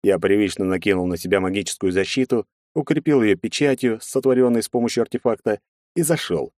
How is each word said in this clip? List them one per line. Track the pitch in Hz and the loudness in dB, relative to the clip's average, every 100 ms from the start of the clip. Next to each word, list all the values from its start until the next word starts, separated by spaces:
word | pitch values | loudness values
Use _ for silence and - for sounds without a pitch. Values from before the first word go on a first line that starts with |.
Я | 101 95 | 2 2
привычно | 95 101 101 - | 2 2 2 -2
накинул | 95 92 104 95 90 | -2 0 0 0 0
на | 85 | -4
себя | 90 98 | 0 0
магическую | 92 95 92 - 95 | 0 -4 -6 -4 -2
защиту, | 90 95 - 127 120 - _ _ | 0 -2 -2 0 -2 -4 _ _
укрепил | 160 139 156 156 143 | -8 -2 -2 2 2
её | 107 95 | 4 2
печатью, | - - 143 131 123 110 | -2 0 0 2 0 -2
сотворённой | - - 135 127 123 117 | -4 0 2 4 4 2
с | - | -2
помощью | 123 117 - | -2 -2 -2
артефакта, | 113 120 - 110 - 107 _ _ _ | -2 -2 -2 -2 -2 -4 _ _ _
и | - | -4
зашёл. | 156 165 - 82 65 | -2 -2 -2 -4 -6